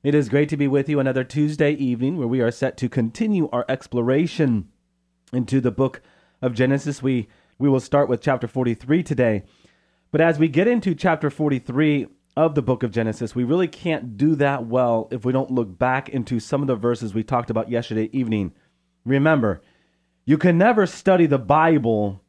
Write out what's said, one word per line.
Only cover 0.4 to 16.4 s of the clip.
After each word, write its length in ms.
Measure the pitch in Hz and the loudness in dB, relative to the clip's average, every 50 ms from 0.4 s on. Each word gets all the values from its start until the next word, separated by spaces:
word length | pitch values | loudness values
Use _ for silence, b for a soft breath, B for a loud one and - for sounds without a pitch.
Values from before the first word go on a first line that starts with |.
| 151 147 | 0 0
to 80 | 160 | 0
be 120 | 143 143 139 | -2 0 0
with 200 | 139 139 139 156 | 2 0 0 0
you 100 | 151 143 | -2 0
another 240 | 131 135 123 131 | 0 0 0 -2
Tuesday 500 | 127 - - 151 151 151 151 147 156 143 | -4 -4 -2 -2 -2 -2 0 0 0 0
evening 440 | 151 135 139 127 123 113 127 135 180 | 0 0 -2 -2 -2 -2 -2 -2 -2
where 100 | 170 127 | -2 -2
we 140 | 117 127 131 | -2 0 0
are 100 | 117 117 | 0 0
set 280 | 117 - 135 131 - - | 0 -2 -4 -6 -4 -4
to 100 | 127 117 | -6 -2
continue 640 | - 135 117 113 - - 226 220 208 185 156 - | 0 -2 -2 -2 -2 -4 -2 0 0 0 0 0
our 160 | - 120 120 - | -2 -4 -2 -4
exploration 1000 | 135 135 - - - 123 117 123 131 151 170 165 - - 156 131 117 104 90 - _ _ _ _ _ _ _ _ _ _ _ _ - | -6 -6 -6 -6 -4 -2 0 2 2 2 0 -2 0 0 0 0 0 -2 -4 -8 _ _ _ _ _ _ _ _ _ _ _ _ -4
into 260 | 127 120 - 131 135 | -4 -2 0 0 0
the 100 | 120 123 | 0 0
book 300 | 104 - 135 131 - - b b b b b b b b | 0 0 -2 -2 -2 -10 b b b b b b b b
of 140 | - 127 120 | -6 -4 0
Genesis. 480 | 107 127 131 139 139 - 147 139 - | 0 2 2 2 -2 -2 -6 -8 -4
We, 260 | 123 135 131 123 110 b b b b b b b | -2 -2 -2 -2 -4 b b b b b b b
we 100 | 131 143 | 0 2
will 120 | 135 127 | 2 2
start 280 | - - - 143 143 - | 0 0 2 2 2 2
with 140 | 123 113 | 0 -2
chapter 260 | - 147 135 123 - 117 | 0 -2 -2 -2 -4 -6
forty-three 540 | _ 131 127 120 113 - - 123 151 175 | _ -2 -2 -2 -2 -4 -2 0 0 0
today. 400 | 165 - 147 131 123 117 107 98 - b b b b b b b b b b b b b | 0 -2 0 0 2 2 0 -2 -6 b b b b b b b b b b b b b
But 100 | - 151 | 0 2
as 160 | 160 165 160 143 | 2 2 4 2
we 100 | 160 160 | 0 2
get 180 | 131 160 190 | 2 2 2
into 280 | 233 247 233 - 196 165 | 2 0 0 0 -2 -4
chapter 340 | - - 185 160 156 - 143 | 0 0 0 0 0 -2 -6
forty-three 800 | - - 151 147 139 123 - - 120 139 156 151 147 139 113 - _ _ _ _ _ | -4 -2 -2 -2 -2 -2 -4 -4 -2 0 2 2 2 0 -2 -6 _ _ _ _ _
of 200 | 139 160 165 147 | 0 0 2 0
the 80 | 147 | 0
book 200 | 123 123 127 120 | 0 0 -2 -2
of 80 | 127 113 | -2 -4
Genesis, 440 | 95 117 113 113 104 - 120 107 - | -2 -2 -2 -2 -4 -4 -8 -6 -4
we 100 | 123 123 | -4 -2
really 240 | 120 151 180 185 170 | 0 0 0 0 -2
can't 480 | - - - 170 156 - 120 123 107 | -4 -8 -4 -4 -4 -4 -6 -10 -4
do 180 | 98 139 156 160 | 0 2 2 4
that 280 | 139 143 139 139 131 117 | 2 2 0 0 -2 -4
well 440 | 113 120 127 127 120 117 113 110 - | -2 0 2 2 2 2 0 -2 -4
if 160 | - 104 104 | -8 -4 -2
we 60 | 127 | 0
don't 180 | 127 131 135 - | 0 0 -2 -2
look 280 | 127 123 117 95 90 - | -2 -2 -2 -4 -4 -2
back 300 | 127 127 127 135 - - | 0 0 0 -2 -4 -4
into 320 | - - 110 - 123 113 | -6 -6 -4 -2 -4 -6